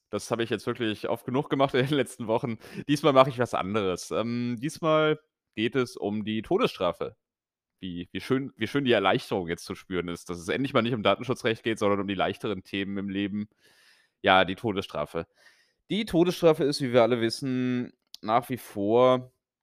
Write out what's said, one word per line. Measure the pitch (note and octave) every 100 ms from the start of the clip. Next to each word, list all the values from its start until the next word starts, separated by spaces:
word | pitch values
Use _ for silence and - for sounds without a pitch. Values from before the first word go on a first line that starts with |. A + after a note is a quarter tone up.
| _
Das | G#2 -
habe | A2+
ich | A2+
jetzt | G#2+ -
wirklich | A#2 A2+ G#2 -
oft | A#2+ -
genug | B2+ -
gemacht | C#3 C3+
in | C3+ C3
den | D3
letzten | A#2+ - A2
Wochen. | A2+ B2+ A2+ - - -
Diesmal | D3 D#3+
mache | C3 C3+
ich | A#2+
was | A#2+
anderes. | - F#2 G#2+ F#2+ F2+ -
Ähm, | E2 A2+ A#2+ A#2+ A#2+
diesmal | C3+ - E3 D#3 D#3 D#3 _ _ _ -
geht | A2+ C3+
es | B2 -
um | G2+ G#2
die | G#2 A2
Todesstrafe. | G#2 F#3 A#3+ - F2+ E2+ C#2 - _ _ _ _ _ _
Wie, | F#2 F2 F2+
wie | -
schön, | - C3 C3+ -
wie | A2
schön | C#3+ C3+
die |
Erleichterung | A2+ G2 F#2 - A2 E2+
jetzt | F2 -
zu |
spüren | F#2+ - F#2 E2+
ist, | E2+ -
dass | F2
es | E2+
endlich | E2+ C3+
mal | B2
nicht | A2+
um | A#2+
Datenschutzrecht | G2 G2 A#2+ B2 A#2+ A2+
geht, | - A2
sondern | G#2 G2+
um | G2
die |
leichteren | F#2+ E2+ G#2 A#2+ F#2+
Themen | - G2 G2 G2+
im | G2
Leben. | F#2+ G2+ G#2 G#2 _ _ _ _ _ _ _
Ja, | G2 F#2+ F2+
die |
Todesstrafe. | F#2+ A#2+ F#2+ - D2+ D2+ E2 E2 _ _ _ _ _ _
Die | F#3 A3+
Todesstrafe | F3 F3 E3+ E3+ D#3
ist, | C#3+ D3
wie | C3+
wir | B2
alle | A2+ A#2+
wissen, | A2+ - C3+ B2+ B2+ B2 B2 - _ -
nach | G2+ A#2 C3
wie | B2
vor | - G#2 G2+ A#2 B2+ B2+ B2+ _ _ _